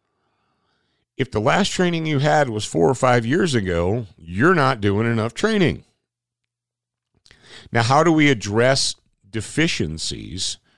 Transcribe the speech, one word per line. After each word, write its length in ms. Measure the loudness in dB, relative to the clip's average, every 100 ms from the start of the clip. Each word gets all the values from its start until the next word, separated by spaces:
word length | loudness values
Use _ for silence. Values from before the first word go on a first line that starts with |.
| _ _ _ _ _ _ _ _ _ _ _ -8
If 160 | -4
the 100 | -2
last 280 | 0 0 0
training 360 | 0 0 0 -2
you 140 | 0
had 300 | 2 2 0
was 160 | -4 -4
four 240 | 0 0
or 60 | 2
five 300 | 2 2 2
years 280 | 0 0
ago, 540 | 0 0 -2 -2 -4 -6 -16
you're 360 | -10 0 2
not 280 | 4 2 2
doing 280 | 0 0 0
enough 240 | 0 -2
training. 520 | -2 -2 2 0 -2 -10 _ _ _ _ _ _ _ _ _ _ _ _ _ _ -20 -20 -20 -6
Now, 120 | -2
how 200 | 2 4
do 80 | 4
we 180 | 4 4
address 680 | 2 -2 0 2 2 -2 -6 _ _ _
deficiencies 1300 | -10 -6 -2 -2 -2 -4 -6 -8 -10 -12 -8 -8 -10 _